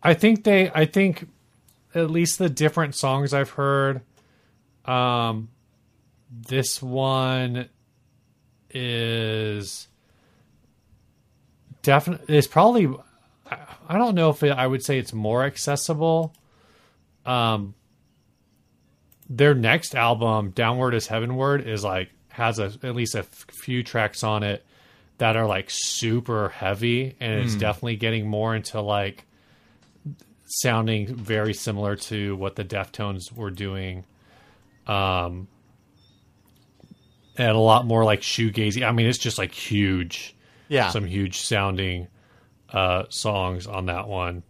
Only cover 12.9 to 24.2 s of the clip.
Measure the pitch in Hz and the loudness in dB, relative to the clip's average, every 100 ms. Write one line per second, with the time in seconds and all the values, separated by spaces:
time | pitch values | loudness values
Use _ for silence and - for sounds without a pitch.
12.9 | 131 - _ _ _ - - 147 - - | 0 -12 _ _ _ -14 -14 -14 -20 -4
13.9 | 180 240 185 160 147 147 139 131 131 131 | 0 2 4 4 4 2 2 2 0 0
14.9 | 135 113 113 107 117 135 - - 143 - | -2 -2 -4 0 2 0 -2 -4 -4 -2
15.9 | 156 165 160 160 _ _ _ _ _ _ | 0 2 2 0 _ _ _ _ _ _
16.9 | _ _ _ - 127 113 110 98 101 _ | _ _ _ -4 0 2 0 -4 -12 _
17.9 | _ _ _ _ _ _ _ _ _ _ | _ _ _ _ _ _ _ _ _ _
18.9 | _ _ _ _ 120 143 139 113 156 - | _ _ _ _ 4 6 6 4 2 0
19.9 | 135 117 117 113 110 101 90 113 123 127 | 0 2 2 2 0 -2 -2 0 0 0
20.9 | 120 - 113 117 127 135 143 123 107 101 | -2 -2 -4 -4 -2 0 0 -2 -4 -4
21.9 | 92 92 _ _ - 117 113 101 107 127 | -4 -6 _ _ -4 -2 -2 -4 -6 -8
22.9 | 120 117 113 92 - - - - 123 117 | -4 -4 -4 -8 -14 -20 -16 -6 -4 -2
23.9 | 120 107 - | -2 -2 -2